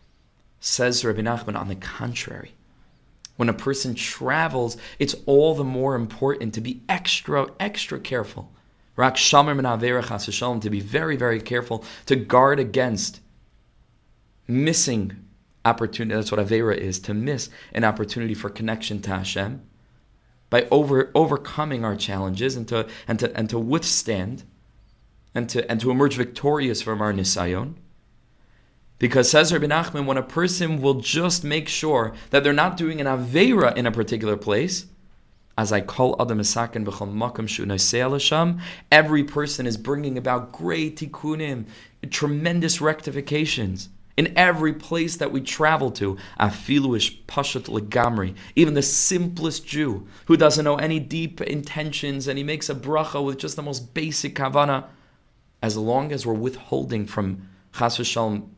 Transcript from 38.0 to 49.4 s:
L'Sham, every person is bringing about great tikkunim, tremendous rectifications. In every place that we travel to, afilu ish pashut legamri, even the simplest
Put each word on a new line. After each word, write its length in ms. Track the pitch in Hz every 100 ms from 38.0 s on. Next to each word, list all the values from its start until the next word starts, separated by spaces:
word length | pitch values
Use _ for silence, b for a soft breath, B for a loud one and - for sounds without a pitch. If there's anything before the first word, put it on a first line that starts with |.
| 127
L'Sham, 480 | 139 - 156 170 175 B B -
every 320 | 151 156 151
person 420 | 143 147 147 - 123
is 120 | 107
bringing 400 | 120 143 143 127
about 340 | 123 123 120
great 460 | - 170 165 156 151
tikkunim, 680 | 151 - 151 156 151 127 107 B B B -
tremendous 680 | - 147 147 170 170 160 -
rectifications. 1080 | 151 151 147 135 139 151 156 127 98 95 - - - -
In 160 | 165 170
every 360 | 180 165 156
place 440 | 151 - 170 165 170
that 140 | 147
we 100 | 135
travel 500 | 131 - 156 156 131
to, 260 | - 101 95 B B
afilu 560 | 104 - - 143 135 117
ish 260 | - -
pashut 400 | - - 139 127
legamri, 720 | - 110 104 123 120 110 92 95 B 156
even 180 | 156
the 80 | 143
simplest 840 | 139 - - 185 175 170